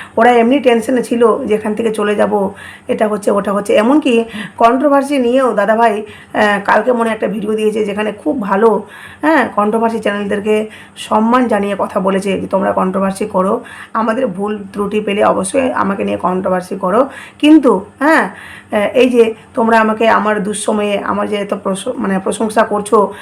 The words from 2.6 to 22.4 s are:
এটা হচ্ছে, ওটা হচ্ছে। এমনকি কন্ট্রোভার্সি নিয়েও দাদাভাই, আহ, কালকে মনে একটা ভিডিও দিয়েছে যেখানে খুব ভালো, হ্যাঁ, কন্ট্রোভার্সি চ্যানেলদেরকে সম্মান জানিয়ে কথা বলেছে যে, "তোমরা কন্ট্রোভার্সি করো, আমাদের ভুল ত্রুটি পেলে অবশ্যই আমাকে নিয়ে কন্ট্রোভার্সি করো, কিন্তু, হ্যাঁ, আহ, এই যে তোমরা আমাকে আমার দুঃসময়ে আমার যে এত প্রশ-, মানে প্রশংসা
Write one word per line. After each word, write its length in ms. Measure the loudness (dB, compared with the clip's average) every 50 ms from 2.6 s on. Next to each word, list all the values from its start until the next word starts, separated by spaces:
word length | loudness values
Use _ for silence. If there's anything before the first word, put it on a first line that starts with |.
| -18 -20 -20 -18 -8 -6
এটা 200 | -2 -2 0 -2
হচ্ছে, 220 | -2 -2 -2 0
ওটা 220 | 0 0 0 -2
হচ্ছে। 220 | -2 -4 -2 2 2
এমনকি 480 | 2 4 4 2 2 2 2 0 0 0 -2 -8 -12 -12 -12 -2
কন্ট্রোভার্সি 640 | 2 2 4 4 4 2 2 2 2 2 0 -2 0
নিয়েও 340 | 0 2 2 2 2 2
দাদাভাই, 520 | 0 0 0 2 2 4 4 2 2 -2 -8 -10 -16 -20 -20 -8 -2
আহ, 260 | 0 2 2 2 0 0
কালকে 280 | 2 0 2 2 0
মনে 180 | 0 0 0 -2
একটা 160 | -2 -2 -4
ভিডিও 280 | -4 -4 -2 -2 -2 0
দিয়েছে 300 | 0 0 0 0 0 -2
যেখানে 280 | -2 -2 -4 -4 -4
খুব 300 | -6 -4 -4 -4 -4 -2
ভালো, 400 | -2 -2 0 4 4 4 4 2 -2 -8 -18 -20 -20 -20 -12 -4
হ্যাঁ, 320 | 0 2 2 2 2 0
কন্ট্রোভার্সি 460 | 0 0 0 0 0 0 0 0 -2 -2
চ্যানেলদেরকে 680 | -2 -2 -2 -2 -4 -4 -4 -4 0 0 0 0 -2 -4 -10 -18 -20 -20 -18
সম্মান 520 | -16 -6 -2 0 2 2 2 2 2 2 2
জানিয়ে 280 | 0 -2 0 -2 -2 -4
কথা 220 | -4 -4 -4 -2
বলেছে 400 | -2 0 0 0 -2 -2 -4 -4
যে, 60 | -4
"তোমরা 260 | -2 -2 0 0 0
কন্ট্রোভার্সি 540 | 0 0 0 0 0 -2 -2 -2 -2 -4 -6
করো, 380 | -2 -2 0 0 0 -2 -4 -6 -12 -18 -18 -18 -8
আমাদের 340 | -6 -4 -2 -2 -2 -2 -2
ভুল 380 | -4 -4 -4 -6 -6 -6 -8 -10 -12
ত্রুটি 280 | -6 -6 -4 -2 -2 -4
পেলে 240 | -2 -2 -2 0 2
অবশ্যই 480 | 2 2 0 -2 -2 -2 -2 -2 0
আমাকে 320 | -2 -2 -2 -2 -2 -2 -2
নিয়ে 120 | -4 -4
কন্ট্রোভার্সি 600 | -2 -2 -2 -2 -2 -2 -2 -2 -2 -4 -6 -8
করো, 320 | -6 -4 -2 0 0 0 0 -4 -16 -18 -18 -6 0
কিন্তু, 480 | 4 6 6 8 6 4 2 2 -2 -8 -8 -2
হ্যাঁ, 260 | 0 2 2 2 0
আহ, 640 | -2 -6 -12 -20 -20 -20 -20 -12 -4 -2 0 0 2 2
এই 160 | 4 4 4
যে 240 | 6 4 4 4 2 -6 -14 -10 -4
তোমরা 260 | -2 2 4 4 4
আমাকে 280 | 4 2 0 2 2 2
আমার 340 | 2 2 2 0 -2 -2
দুঃসময়ে 560 | -2 -4 -4 -4 -4 -2 -2 0 0 -2 -2 -2
আমার 300 | -4 -4 -4 -4 -4 -4
যে 80 | -4
এত 180 | -4 -4 -4 -6
প্রশ-, 380 | -4 -4 -4 -4 -4 -6 -8
মানে 260 | -6 -4 -2 -2 -2 -2
প্রশংসা 460 | -2 -4 -4 -2